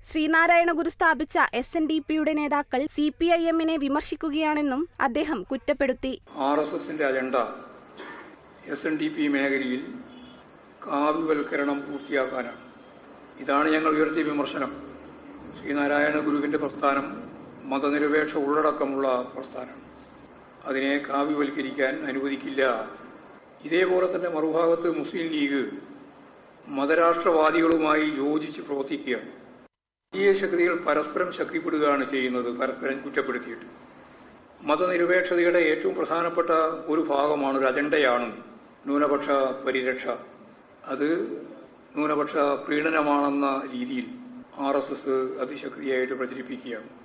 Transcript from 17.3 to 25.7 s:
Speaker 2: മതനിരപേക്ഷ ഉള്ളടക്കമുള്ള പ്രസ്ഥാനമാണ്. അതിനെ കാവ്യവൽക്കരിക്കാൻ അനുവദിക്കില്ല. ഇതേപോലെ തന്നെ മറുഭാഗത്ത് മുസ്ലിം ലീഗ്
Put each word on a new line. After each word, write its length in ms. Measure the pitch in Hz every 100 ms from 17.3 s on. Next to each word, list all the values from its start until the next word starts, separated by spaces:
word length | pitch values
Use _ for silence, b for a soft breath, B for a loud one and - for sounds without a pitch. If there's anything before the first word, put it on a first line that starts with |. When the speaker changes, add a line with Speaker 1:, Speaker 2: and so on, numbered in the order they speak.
| - - - -
Speaker 2:
മതനിരപേക്ഷ 640 | 135 143 147 147 151 151 165
ഉള്ളടക്കമുള്ള 640 | 139 151 156 151 139 135 135 127 123
പ്രസ്ഥാനമാണ്. 500 | - 135 - 127 - - - - - - - - - -
അതിനെ 240 | 135 135 143 143
കാവ്യവൽക്കരിക്കാൻ 840 | 139 147 147 143 147 135 135 135 147 147
അനുവദിക്കില്ല. 520 | 135 139 135 139 135 131 113 107 - - - - - - - 147
ഇതേപോലെ 400 | 165 185 180 180
തന്നെ 160 | 180 175 160
മറുഭാഗത്ത് 540 | 160 156 170 170 170 160
മുസ്ലിം 280 | 147 180 165
ലീഗ് 280 | 156 143 139 123